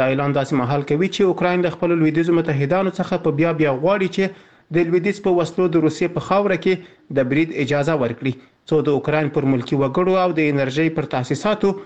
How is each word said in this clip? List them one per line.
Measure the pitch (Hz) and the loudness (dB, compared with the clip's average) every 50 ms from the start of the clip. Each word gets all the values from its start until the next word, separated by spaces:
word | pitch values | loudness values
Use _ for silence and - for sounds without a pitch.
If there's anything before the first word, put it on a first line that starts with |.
دا | 131 135 | 0 0
اعلان | 135 139 143 143 139 | 0 0 0 0 0
داسې | 143 135 131 147 131 | -2 -2 0 0 0
مهال | 123 120 143 143 143 - | 0 0 -2 -2 -2 -2
کوي | 147 156 190 190 - | 0 0 0 -2 0
چې | - 202 185 | 0 0 0
اوکراین | 170 - 180 180 180 180 175 | 2 0 0 0 0 0 0
له | 165 165 | -2 -2
خپلو | - 180 170 170 165 | -2 -2 0 0 2
لویدیځو | 156 156 151 165 165 175 170 165 | 2 2 2 0 0 2 2 0
متحدانو | 160 165 147 139 143 139 180 190 190 185 180 - | 0 0 0 0 0 0 0 0 0 0 -2 -4
څخه | 175 - 190 180 175 | -4 -2 -2 -2 -2
په | 160 143 147 | 0 0 0
بیا | 165 170 156 151 | 0 0 0 0
بیا | 156 143 135 127 | 0 0 0 0
غواړي | 156 185 202 202 190 180 180 | 0 0 2 2 0 -2 -2
چې | 196 190 190 190 - - - _ _ _ - 156 | -2 -2 -2 -4 -8 -20 -20 _ _ _ -4 -2
د | 170 175 170 | 0 0 2
لویدیځ | 175 180 165 202 196 202 - | 2 0 0 0 -2 -2 0
په | 190 180 | 2 2
وسلو | 175 160 170 - - 185 175 156 | 2 0 0 0 0 0 2 2
د | 165 156 | 2 2
روسیې | 156 156 - 180 170 - | 2 0 0 -2 -2 -2
په | - - | -4 -2
خاوره | - 190 202 202 196 185 160 - | 0 0 2 2 0 0 0 0
کې | 190 185 180 - - - _ _ - - | 0 0 -2 -4 -12 -20 _ _ -4 -2
د | 139 131 123 | 0 0 2
برید | 139 156 165 165 160 143 | 2 0 0 0 -2 -2
اجازه | 143 120 143 143 139 160 160 143 | -2 0 0 0 0 0 0 0
ورکړي، | 123 117 117 - 135 135 127 - - - _ _ _ - | 0 -2 -4 -4 -4 -6 -6 -6 -10 -20 _ _ _ 0
څو | 156 151 - | 0 2 2
د | 151 139 | 2 0
اوکراین | 135 - 151 151 156 151 143 147 | 0 0 0 0 0 0 0 0
پر | 156 135 135 | 0 2 2
ملکي | 135 127 120 - 147 139 | 2 0 0 -2 0 0
وګړو | 139 131 131 185 185 190 185 190 180 | 0 0 0 0 2 2 2 2 2
او | 180 160 160 | 0 0 0
د | 156 147 | 0 2
انرژۍ | 143 139 135 131 123 151 165 160 160 | 2 0 0 0 0 0 0 0 0
پر | 160 139 - 151 | -2 -4 -4 -2
تاسیساتو | 127 127 - 143 - - 208 208 208 - 196 196 196 - | -4 -2 -2 -4 -2 -2 -2 0 0 0 0 0 -2 -6